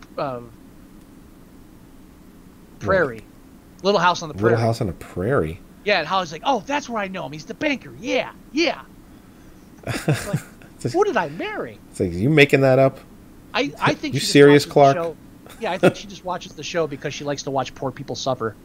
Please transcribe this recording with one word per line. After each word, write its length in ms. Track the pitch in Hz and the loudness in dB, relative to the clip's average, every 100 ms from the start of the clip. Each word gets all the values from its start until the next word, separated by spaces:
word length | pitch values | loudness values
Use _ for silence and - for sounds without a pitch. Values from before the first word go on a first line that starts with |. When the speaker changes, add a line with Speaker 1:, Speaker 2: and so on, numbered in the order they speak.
| - - | -14 -8
Speaker 1:
uh, 220 | 143 123 120 - - - - - - - - - - - - - - - - - - - - - - - | -8 -8 -14 -20 -20 -20 -20 -20 -20 -20 -20 -20 -20 -20 -20 -20 -20 -20 -20 -20 -20 -20 -20 -20 -20 -8
Prairie, 360 | - 190 143 110 | 0 2 2 -4
Speaker 2:
What? 680 | - - - - - - | -16 -20 -20 -20 -20 -4
Speaker 1:
Little 160 | 185 202 | 0 2
House 220 | 175 170 | 2 0
on 60 | 160 | -6
the 60 | |
Speaker 2:
Little 140 | 98 113 | -2 2
Speaker 1:
Prairie." 100 | 117 | 2
Speaker 2:
House 180 | 113 113 | 0 0
on 60 | 107 | -4
the 40 | |
Prairie. 680 | 80 - 90 101 139 78 80 - - | -6 -12 -6 -2 0 -2 -6 -16 -8
Speaker 1:
Yeah, 140 | 208 190 | -2 0
and 100 | 156 | 0
Holly's 240 | 190 175 | -4 -4
like, 100 | 165 | -6
"Oh, 180 | 269 240 214 | -4 -4 -4
that's 220 | 285 285 | -6 -6
where 140 | 226 | -8
I 60 | 190 | -6
know 180 | 190 143 | -8 -10
him. 60 | |
He's 120 | 156 | -12
the 100 | - | -14
banker. 380 | - 302 269 - 120 | -6 -4 -4 -8 -12
Yeah, 320 | 247 262 - - - | -4 -4 -4 -12 -8
yeah." 300 | 277 320 139 - - - - - - - - - - | -2 -2 -4 -12 -20 -20 -20 -20 -20 -20 -20 -20 -14
Speaker 2:
<laughs> 20 | - | -10
Speaker 1:
It's 400 | - - 131 202 | -6 -4 -4 -4
like, 100 | 185 - - - - | -6 -8 -20 -20 -10
Speaker 2:
Just 140 | 117 | -4
Speaker 1:
"Who 100 | 349 | 0
did 120 | 415 240 | 0 0
I 120 | 156 | -4
marry?" 480 | 165 392 392 135 104 - | -6 -8 -8 -10 -14 -16
Speaker 2:
It's 100 | - | -4
like, 120 | 98 | -4
"You 180 | 87 120 | 0 2
making 320 | 156 143 135 | 6 6 6
that 160 | 135 131 | 4 4
up?" 200 | 135 - - - - - - | 4 0 -14 -20 -20 -20 -8
Speaker 1:
I, 200 | 208 277 - | -4 -4 0
I 140 | 233 | 0
think 200 | 294 302 | 0 -4
Speaker 2:
You 60 | 147 | -4
Speaker 1:
she 60 | - | 4
just 60 | |
Speaker 2:
serious, 320 | 143 143 143 - | 8 10 10 4
Speaker 1:
watches 0 | |
the 60 | |
Speaker 2:
Clark? 240 | 147 139 147 | 6 6 4
Speaker 1:
show. 200 | 165 156 - - - - | -4 -10 -20 -20 -20 -10
Yeah, 100 | 214 | -6
I 80 | 180 | 2
think 160 | 175 - | 2 2
she 120 | 202 | -8
just 160 | 180 | -12
watches 280 | 180 175 - | -8 -8 -10
the 80 | 160 | -14
show 220 | 139 170 151 | -6 -4 -4
because 260 | 139 151 | -6 -10
she 80 | - | -8
likes 180 | 143 139 | -8 -6
to 60 | - | -4
watch 240 | 135 127 | -4 -6
poor 160 | - 135 | -6 -8
people 240 | 123 135 - | -8 -10 -6
suffer. 400 | 135 127 110 - | -6 -4 -6 -6